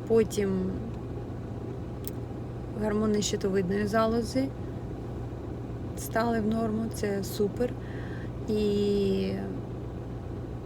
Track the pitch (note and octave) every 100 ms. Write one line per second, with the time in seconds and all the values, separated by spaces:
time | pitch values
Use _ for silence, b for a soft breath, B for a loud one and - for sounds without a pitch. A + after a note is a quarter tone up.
0 | - A3+ A3 G#3 G3 F#3+ F#3 F#3 - -
1 | - - - - - - - - - -
2 | - - - - - - - G#3+ G#3 G#3
3 | G#3+ G#3 G#3 G#3 G3+ G3 F3+ G3+ G#3 A3
4 | A3+ A#3 A3+ C4 C4+ - - - - -
5 | - - - - - - - - - -
6 | - A3+ A#3 A3+ G#3+ A3+ A3+ A3 A3+ -
7 | G#3 G3 G3 - G3+ - B3 - B B
8 | B B B - - G#3+ G#3 G3+ G3+ G3+
9 | G3 F#3+ F#3+ F#3+ G3 F#3+ - - - -
10 | - - - - - -